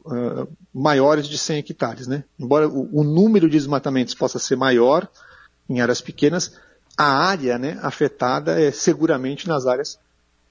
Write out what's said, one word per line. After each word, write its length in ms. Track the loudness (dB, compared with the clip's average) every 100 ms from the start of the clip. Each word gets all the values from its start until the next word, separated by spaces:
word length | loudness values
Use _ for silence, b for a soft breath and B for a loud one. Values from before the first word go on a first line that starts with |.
| -10
ah, 400 | -6 -6 -6 -10 -14 _
maiores 540 | -2 2 4 4 2 -2
de 100 | -6
cem 200 | -6 -6
hectares, 480 | -6 -6 -6 -6 -8
né? 180 | -8 -10 -8
Embora 300 | 0 2 2
o, 320 | -2 -2 0
o 40 |
número 440 | 2 4 4 6 4
de 80 | 2
desmatamentos 560 | 0 -2 0 -2 -2
possa 240 | -2 -4 -2
ser 180 | -2 0
maior 520 | 2 4 4 2 0 b b b b _ -6
em 100 | -2
áreas 200 | 0 -2
pequenas, 520 | -6 0 0 0 -6 b b b _ 0
a 60 |
área, 540 | 2 2 0 0 -2 -2
né, 200 | -4 -6
afetada 760 | -6 -2 -2 0 -2 -2 0 2
é 100 | 2
seguramente 800 | 2 0 2 0 0 -4 -6 -4
nas 180 | -2 0
áreas, 320 | -2 -4 -12 _ _ _ _ _